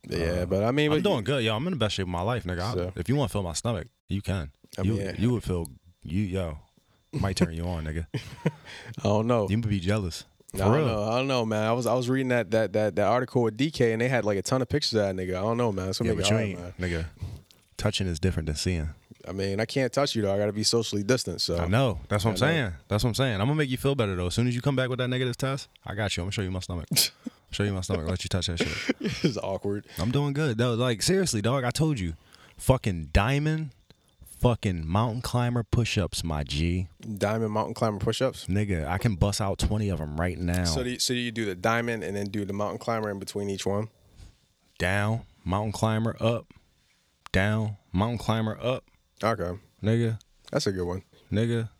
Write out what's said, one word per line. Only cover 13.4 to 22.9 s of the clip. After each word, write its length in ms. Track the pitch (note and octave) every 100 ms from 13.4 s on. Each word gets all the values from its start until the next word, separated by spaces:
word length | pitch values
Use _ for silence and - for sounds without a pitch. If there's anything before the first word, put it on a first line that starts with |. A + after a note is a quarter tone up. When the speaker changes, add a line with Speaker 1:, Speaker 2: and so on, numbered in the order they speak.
Speaker 1:
with 140 | A2+ G#2+
D 140 | D3
K, 220 | - A#2+
and 80 | A2
they 60 | B2
had, 160 | C3 G#2
like, 100 | G2+
a 60 |
ton 180 | - C3
of 80 | B2
pictures 240 | D3 -
of 80 | A2+
that 120 | G2+ F#2
nigga. 140 | F#2 F2+
I 20 |
don't 140 | G#2 A#2
know, 160 | A#2+
man. 160 | G2 F#2+
It's 100 | F#2
gonna 120 | A2+
Speaker 2:
Yeah, 60 | G#2
Speaker 1:
make 80 |
Speaker 2:
but 60 | G2
Speaker 1:
it 0 | A2 A2
Speaker 2:
you 80 | F2
Speaker 1:
hard, 60 | F2
Speaker 2:
ain't, 120 | F2+
Speaker 1:
man. 100 | F2+
Speaker 2:
nigga. 160 | E2 D#2+ - - - - - _ -
Touching 280 | G#2 - F#2+
is 140 | D#2+
different 260 | F#2+ E2+ D#2
than 100 | D2+
seeing. 340 | F#2 F2 D2+ - _ - -
Speaker 1:
I 60 |
mean, 260 | F#2+ G2 G2
I 60 |
can't 260 | A2+ C#3 B2+
touch 240 | C3+ C#3
you, 60 | A2+
though. 140 | G2+
I 40 | G2
gotta 140 | G#2
be 120 | G#2
socially 380 | G#2+ A#2 A2 G#2
distant, 380 | G2+ B2+ - E2
so. 160 | - E2+
Speaker 2:
I 100 | E2+
know. 340 | A2 C3+ F2+ -
That's 180 | G#2 A2
what 60 |
I'm 40 | F#2
Speaker 1:
I 100 | C3+
know. 60 |
Speaker 2:
saying. 200 | E3 A2+ D#2+
That's 160 | -